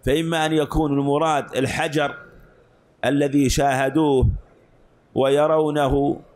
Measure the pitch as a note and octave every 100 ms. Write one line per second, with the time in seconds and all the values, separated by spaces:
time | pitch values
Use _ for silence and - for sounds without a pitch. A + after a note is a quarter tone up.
0 | C3 D3+ E3 E3 D#3 D#3 C#3+ D3+ D#3 C#3
1 | C#3 C#3+ D#3+ D3+ A#2 - B2+ C3+ D#3+ D3
2 | C#3+ - - - - _ _ _ _ _
3 | B2 C#3 C#3+ C#3+ C3 C#3 C#3 C3 C3+ D3
4 | D3+ C3+ A#2+ - - _ _ _ _ _
5 | _ - C3+ C#3+ D3+ D#3 D#3 D3 C#3 C#3
6 | C#3+ - -